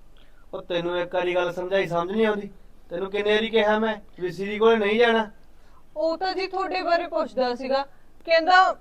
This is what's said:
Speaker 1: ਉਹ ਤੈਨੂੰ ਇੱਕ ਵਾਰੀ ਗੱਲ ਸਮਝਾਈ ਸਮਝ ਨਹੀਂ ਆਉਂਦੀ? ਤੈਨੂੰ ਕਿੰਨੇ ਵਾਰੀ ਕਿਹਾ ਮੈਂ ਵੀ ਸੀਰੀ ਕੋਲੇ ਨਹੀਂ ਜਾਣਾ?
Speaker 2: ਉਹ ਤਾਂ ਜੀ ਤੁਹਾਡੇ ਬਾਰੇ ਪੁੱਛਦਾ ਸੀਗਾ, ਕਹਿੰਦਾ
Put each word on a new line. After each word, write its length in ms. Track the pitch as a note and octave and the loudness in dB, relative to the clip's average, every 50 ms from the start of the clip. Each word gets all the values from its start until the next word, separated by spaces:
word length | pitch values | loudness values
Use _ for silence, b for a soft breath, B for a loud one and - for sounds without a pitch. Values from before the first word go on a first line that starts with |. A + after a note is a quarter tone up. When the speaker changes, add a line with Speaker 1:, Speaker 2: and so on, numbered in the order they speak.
| - - - - - - - - - - - | -20 -20 -20 -20 -20 -20 -20 -20 -18 -14 -14
Speaker 1:
ਉਹ 80 | F#3+ F#3 | -12 -8
ਤੈਨੂੰ 360 | - F3+ E3+ E3+ F3 F3 F3 | -4 -4 -4 -2 -2 -2 -2
ਇੱਕ 160 | E3+ E3+ F3+ | -4 -2 -2
ਵਾਰੀ 200 | F3+ F3+ F3+ F3+ | -2 0 0 0
ਗੱਲ 180 | F3+ F3+ E3+ E3+ | 0 0 -2 -2
ਸਮਝਾਈ 340 | F#3 F3+ F3+ G3 G3 F#3+ | -4 -4 -2 0 0 0
ਸਮਝ 260 | E3+ E3+ E3+ E3+ F3+ G3+ | 0 -2 -2 -2 -2 0
ਨਹੀਂ 140 | A3 A3 | 0 0
ਆਉਂਦੀ? 240 | G#3+ G#3 G3+ G3+ G#3 - - - - - - - - | 0 0 -2 -4 -10 -12 -16 -20 -20 -20 -20 -16 -10
ਤੈਨੂੰ 200 | F3 E3+ F#3+ F#3+ | -8 -6 -6 -4
ਕਿੰਨੇ 220 | F#3+ G3+ G3+ G#3 G#3+ | -4 -2 0 2 2
ਵਾਰੀ 160 | G#3+ A3+ A3 | 0 0 0
ਕਿਹਾ 280 | G#3+ A3 G#3+ G#3 G#3+ G#3+ | 2 2 2 4 2 2
ਮੈਂ 180 | A3 A3 G#3+ G#3 - - - - | 0 -2 -4 -4 -8 -16 -12 -8
ਵੀ 120 | F3 F3+ D#3+ | -8 -6 -6
ਸੀਰੀ 260 | E3 G3 G3+ G#3 G#3 | -6 -6 -6 -2 2
ਕੋਲੇ 180 | A3 A3+ A3+ | 4 4 4
ਨਹੀਂ 220 | A3+ G#3 G3 G#3+ A3+ | 4 2 2 2 2
ਜਾਣਾ? 320 | A#3+ A#3 A3+ A3+ A3 G#3 - - - - - - - - - - - - - | 4 4 4 2 0 -4 -8 -18 -20 -20 -20 -20 -20 -20 -20 -20 -20 -14 -8
Speaker 2:
ਉਹ 200 | D4+ D#4 E4 E4 | -4 -2 -2 -2
ਤਾਂ 180 | D#4+ F#4+ F#4+ F#4 | -2 -4 -4 -4
ਜੀ 120 | F4+ F#4+ | -4 -4
ਤੁਹਾਡੇ 360 | - - F#4 F#4+ - - F#4 F4+ | -4 -4 -4 -4 -4 -4 -4 -2
ਬਾਰੇ 240 | E4+ E4+ E4+ F4 | 0 0 0 0
ਪੁੱਛਦਾ 480 | E4 E4 D#4 D#4 B3+ - C4 B3+ B3 A#3+ | -2 -4 -4 -4 -2 -2 -2 -2 -2 -2
ਸੀਗਾ, 280 | A#3+ C4+ C4 C4+ C4+ C#4 - - - - - - - - | -4 -4 -2 -2 -2 -2 -4 -10 -20 -20 -20 -20 -10 -2
ਕਹਿੰਦਾ 520 | - E4 E4 D#4+ E4+ F4+ F4+ F#4+ F4+ E4 - | 2 2 2 4 6 6 6 6 6 2 -4